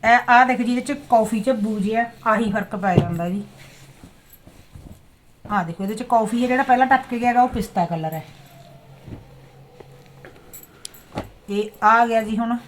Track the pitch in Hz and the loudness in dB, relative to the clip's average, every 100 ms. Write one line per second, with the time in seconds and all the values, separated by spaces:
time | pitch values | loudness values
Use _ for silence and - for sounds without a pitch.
0 | 220 240 240 247 254 240 240 247 262 277 | 4 2 6 4 6 2 -2 -2 -4 -8
1 | - 233 220 220 254 240 208 214 196 220 | 0 2 2 -2 -2 -2 -2 -2 -2 -2
2 | 233 - 233 220 226 208 196 208 196 180 | -4 -4 -2 0 0 -2 -6 -4 2 2
3 | - 170 175 196 202 - - - - - | 2 -4 -6 -6 -10 -20 -20 -20 -20 -20
4 | - _ _ - - - - - - - | -20 _ _ -20 -20 -20 -20 -20 -20 -20
5 | _ _ _ _ - 208 165 170 196 220 | _ _ _ _ -4 -4 -4 -6 -8 -8
6 | 247 233 214 240 247 254 269 247 254 262 | 0 2 2 0 0 0 2 2 4 2
7 | - 240 247 240 247 247 - - 170 165 | 0 -2 0 2 2 0 -6 -2 -2 -2
8 | 160 160 - - - - - - - - | -6 -8 -12 -20 -20 -20 -20 -20 -20 -20
9 | - - - - - - - - - - | -18 -18 -18 -20 -20 -20 -20 -20 -20 -20
10 | - - - - - - - - - - | -20 -20 -20 -20 -20 -20 -20 -20 -20 -20
11 | - - - - - 202 214 - 214 226 | -14 -12 -12 -16 -8 -6 -6 0 2 4
12 | 233 226 214 214 233 240 | 4 0 -2 -4 -4 -6